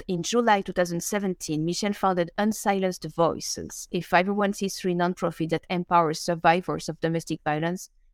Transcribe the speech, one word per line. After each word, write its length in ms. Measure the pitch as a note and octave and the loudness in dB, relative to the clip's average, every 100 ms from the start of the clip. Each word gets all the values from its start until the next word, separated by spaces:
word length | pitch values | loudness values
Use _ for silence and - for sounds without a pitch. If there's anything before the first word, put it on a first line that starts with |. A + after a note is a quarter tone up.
| - | -4
in 140 | F3 | -4
July 360 | - A#3+ A3+ G3+ | 0 2 4 2
two 140 | F#3+ | 2
thousand 280 | F3+ F3 E3+ | -2 0 -2
seventeen, 640 | - G#3 G3 F3+ - D3+ | -2 -2 -2 -4 -4 -2
Michelle 300 | E3 F3 G#3 | -2 -2 -2
founded 380 | G3+ F#3+ F3+ E3+ - | 0 0 2 0 0
Unsilenced 680 | G#3+ - G#3 G3 F#3 F3+ D#3 E3+ | 0 0 0 0 0 -2 -6 2
Voices, 720 | E3 - - - - - - | 2 2 -6 -8 -8 -12 -6
a 80 | F3+ | -6
five 260 | - F3+ F#3+ | 2 2 4
oh 60 | |
one 180 | G#3 G3 | 2 0
C 160 | - G3 | 0 -4
three 260 | - F#3+ | -2 -2
nonprofit 540 | F3 F3 - E3+ - D#3+ | 2 0 0 -4 -2 -2
that 140 | D#3+ - | -2 -2
empowers 500 | F3+ - F3 D#3+ D#3+ | -4 2 4 4 0
survivors 680 | - E3 E3 F3+ E3+ D#3 - | -2 2 4 4 0 -4 -6
of 100 | D#3 | -4
domestic 400 | E3 E3 - D#3 D3+ | -2 -2 -4 -6 -2
violence, 440 | D3+ E3 F#3 - _ _ | -2 -2 -4 -8 _ _